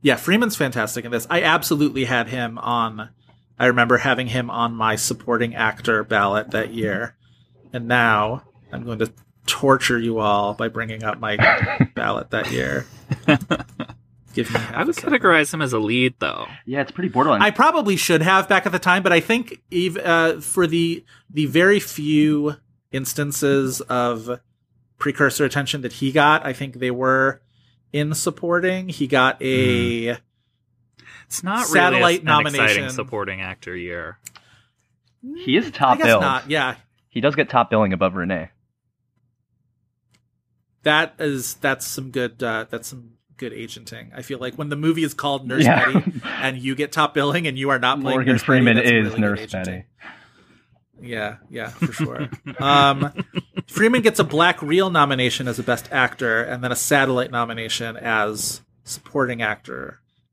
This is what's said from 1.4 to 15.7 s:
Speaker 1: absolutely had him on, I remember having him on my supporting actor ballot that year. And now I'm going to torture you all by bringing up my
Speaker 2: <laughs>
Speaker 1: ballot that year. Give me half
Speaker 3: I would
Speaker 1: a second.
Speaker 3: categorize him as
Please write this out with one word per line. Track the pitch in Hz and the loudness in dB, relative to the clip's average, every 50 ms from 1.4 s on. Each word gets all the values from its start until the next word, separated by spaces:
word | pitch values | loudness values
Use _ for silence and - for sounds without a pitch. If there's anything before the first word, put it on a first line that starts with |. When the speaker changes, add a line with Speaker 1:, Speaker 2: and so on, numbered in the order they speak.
| 175 | 2
Speaker 1:
absolutely | 160 156 170 - - 165 147 151 147 120 135 131 | 2 2 2 2 0 0 2 2 0 0 -2 -2
had | 117 127 123 117 113 | 0 0 -2 -2 -2
him | 123 127 120 117 113 117 | -4 -6 -6 -6 -8 -6
on, | - 117 120 120 113 113 110 107 107 110 _ _ _ _ _ _ _ _ _ _ | -4 -2 0 0 -2 -2 -4 -10 -14 -16 _ _ _ _ _ _ _ _ _ _
I | 123 | 2
remember | 127 123 123 120 117 123 120 | 2 4 4 4 4 4 2
having | - 139 127 120 127 | 4 0 0 0 -2
him | 123 113 127 123 117 | -4 -4 -4 -4 -4
on | 98 117 117 117 117 | -4 -2 -2 -2 -2
my | 113 110 110 110 | -2 0 0 0
supporting | 110 - - 120 - - - 120 113 120 117 117 | 0 -2 -4 -4 -6 -2 -2 0 0 0 -2 -2
actor | - 117 110 107 - - - 113 107 107 | -2 -2 -2 -2 -2 -2 0 0 0 0
ballot | - 113 104 101 101 98 107 107 - | 2 2 2 2 4 2 0 -2 -2
that | - 110 110 - 113 | -4 -4 -4 -4 -6
year. | 117 110 107 98 98 113 123 _ _ _ _ _ _ _ _ _ _ _ - - | -4 -4 -2 -2 -4 -6 -8 _ _ _ _ _ _ _ _ _ _ _ -12 -10
And | 127 117 117 | -10 -2 2
now | 123 123 117 117 110 104 107 110 120 135 - _ _ _ _ _ - | 2 4 6 4 4 4 2 0 -2 -6 -10 _ _ _ _ _ -14
I'm | 131 120 | -12 -10
going | 120 117 110 | -10 -4 -4
to | 113 104 - _ _ _ _ _ _ | -4 -4 -4 _ _ _ _ _ _
torture | - - - - 139 135 131 131 - 127 120 | -6 -4 0 4 4 4 6 4 0 0 0
you | 113 117 113 110 | 0 -2 -2 0
all | 107 104 101 101 101 101 104 | 2 2 2 2 2 -2 -2
by | - 123 113 | -4 -6 -6
bringing | 113 117 113 110 110 110 113 | -4 -6 -8 -8 -8 -8 -6
up | 110 104 - | -6 -6 -4
my | 113 107 104 104 117 - - - - - - - - - | -4 -4 0 2 2 2 2 2 -2 -4 0 0 0 0
Speaker 2:
<laughs> | _ | _
Speaker 1:
ballot | - - 55 55 57 - - | -6 -4 -2 -2 -4 -6 -6
that | - 110 - - | -6 -6 -4 -4
year. | 62 62 64 65 69 67 131 - - - - - - - - - 151 139 - - 175 - - - - - - - - - _ _ _ _ _ _ - | -4 -4 -4 -2 -4 -6 -6 -10 -18 -20 -10 -10 -10 -6 2 2 2 2 2 -4 -6 -6 -6 -12 -14 -16 -16 -16 -16 -20 _ _ _ _ _ _ -6
Give | - 117 113 117 | -6 -4 -2 -2
me | 123 | -4
half | 117 - 110 | -4 -4 -4
Speaker 3:
I | 123 175 | -4 -2
would | 285 | -2
Speaker 1:
a | 339 - | -2 -4
second. | - - 294 247 | -2 -2 -2 2
Speaker 3:
categorize | - 202 170 160 151 143 - | 4 4 4 4 4 0 -2
him | 160 151 | -4 -4
as | 135 | -2